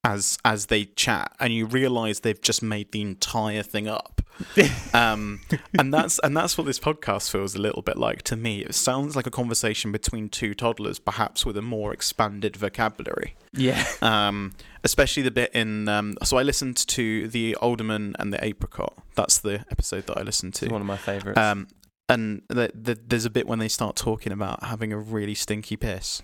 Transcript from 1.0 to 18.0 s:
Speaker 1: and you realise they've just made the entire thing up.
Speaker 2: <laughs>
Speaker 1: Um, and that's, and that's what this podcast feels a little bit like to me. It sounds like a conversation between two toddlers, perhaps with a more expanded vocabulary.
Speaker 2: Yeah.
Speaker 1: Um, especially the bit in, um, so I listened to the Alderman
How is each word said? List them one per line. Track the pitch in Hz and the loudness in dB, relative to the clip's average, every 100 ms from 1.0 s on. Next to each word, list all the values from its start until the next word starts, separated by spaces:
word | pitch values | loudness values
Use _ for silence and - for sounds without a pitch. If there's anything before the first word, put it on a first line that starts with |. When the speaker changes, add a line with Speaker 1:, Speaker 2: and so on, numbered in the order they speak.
| - 101 - - | 2 2 -2 -2
Speaker 1:
and | 127 | 0
you | 113 110 | 0 2
realise | 127 131 120 110 101 | 2 4 2 0 0
they've | 117 104 | -2 0
just | - 113 | 0 0
made | 113 104 104 | 0 -4 -4
the | 107 | -4
entire | 104 95 - 117 107 107 | -4 -4 -2 0 0 -2
thing | 101 107 107 | -2 -4 -2
up. | 107 - - - - | -6 -4 -4 -4 -10
Speaker 2:
<laughs> | - - 143 123 - | 2 6 6 4 4
Speaker 1:
Um, | 120 117 107 104 104 - 151 - 190 | 6 6 2 -4 -8 -2 -4 0 2
and | 135 | 4
that's, | 151 170 - | 4 4 2
and | 147 151 | 2 2
that's | 175 - | 2 0
what | 143 | -2
this | 127 | 0
podcast | 151 156 - 101 - | 0 -2 -2 -2 0
feels | 98 98 98 | -2 -2 0
a | |
little | 104 - | -2 0
bit | - - | -2 0
like | - - | 0 -2
to | - 113 | -4 -4
me. | 113 101 | -2 -4
It | - - | -4 0
sounds | - 131 143 139 | 0 0 0 -2
like | 123 | -4
a | |
conversation | 123 120 113 113 107 110 | -2 0 0 0 0 -2
between | 104 - 113 107 | -2 -2 -4 -6
two | - 110 | -4 -4
toddlers, | 101 117 113 104 95 | 0 0 0 -4 -2
perhaps | - 113 107 - | -4 0 0 0
with | - 101 | -2 -2
a | |
more | 117 110 104 | -4 -4 -4
expanded | - - - 107 101 104 98 | -2 -4 0 0 0 -4 -2
vocabulary. | 101 - 110 - - - - - - | -4 0 -2 0 -6 -4 -6 -10 -10
Speaker 2:
Yeah. | 139 127 123 - - | 2 2 2 -2 2
Speaker 1:
Um, | 117 107 104 101 98 - - - | 4 4 2 0 -6 -10 -18 -2
especially | - - 135 - | 2 4 4 4
the | 127 | 2
bit | 117 120 | 2 2
in, | 123 110 107 104 | 2 0 0 0
um, | 104 104 104 | 0 0 -2
so | - 131 | 2 4
I | |
listened | 139 131 135 123 | 4 0 -2 -2
to | - - 113 110 110 | -2 0 0 0 -2
the | 117 113 110 | 0 0 2
Alderman | 120 117 110 107 | 0 2 0 -2